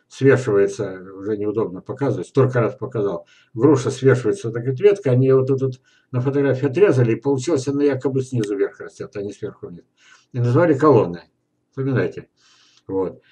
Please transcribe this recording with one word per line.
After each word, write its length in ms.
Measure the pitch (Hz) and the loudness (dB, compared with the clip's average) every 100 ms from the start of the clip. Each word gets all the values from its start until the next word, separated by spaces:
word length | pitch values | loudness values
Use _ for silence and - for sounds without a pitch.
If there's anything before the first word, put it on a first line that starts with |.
| _ | _
свешивается, 920 | - 131 127 120 101 98 - 98 92 92 95 | 0 4 4 2 2 2 -2 -8 -10 -16 -12
уже 180 | 98 107 | -8 -4
неудобно 460 | 104 104 95 92 | -4 -4 -4 -6
показывать, 460 | - - 139 101 87 | -12 -6 -4 -4 -4
столько 340 | - 127 123 | 0 2 2
раз 120 | 107 | -2
показал. 520 | - 104 113 101 98 - _ _ | -4 -10 -4 -4 -4 -12 _ _
Груша 380 | 110 131 139 117 | 2 4 4 0
свешивается, 580 | - 131 123 110 101 117 | 0 2 2 0 -2 -4
вот 60 | |
так 120 | 117 123 | -6 -6
вот 140 | 131 | 2
ветка, 300 | 202 202 139 | 2 2 2
они 160 | 123 131 | 2 4
ее 140 | 131 | 4
вот 80 | 127 | 2
тут 120 | 135 | 0
вот 200 | 131 127 _ _ _ | -2 -6 _ _ _
на 100 | 123 | -4
фотографии 440 | 131 139 139 127 143 | -2 0 0 0 -2
отрезали, 460 | 131 202 127 113 | 2 2 4 2
и 80 | 110 | 0
получилось, 480 | 139 139 131 151 127 | -2 -2 0 -2 -2
она 160 | 143 | 0
якобы 380 | 143 131 139 131 | 0 0 -2 -4
снизу 340 | 127 123 101 98 | -4 -4 -4 -2
вверх 240 | 98 - | -4 -6
растет, 340 | - - 90 104 | -18 -16 -14 -12
а 60 | |
не 120 | 101 | -12
сверху 320 | 98 101 95 - | -10 -14 -14 -18
вниз. 180 | 85 _ _ _ _ _ | -18 _ _ _ _ _
И 60 | 127 | -2
назвали 340 | 120 123 170 | 2 4 4
колонной. 580 | 135 151 120 90 87 - _ _ _ _ | 4 6 4 2 -4 -14 _ _ _ _
Вспоминайте. 600 | - 135 120 90 - - _ _ _ _ _ - | -8 -4 -2 -2 -6 -20 _ _ _ _ _ -8
Вот. 340 | 95 92 - _ | -6 -6 -8 _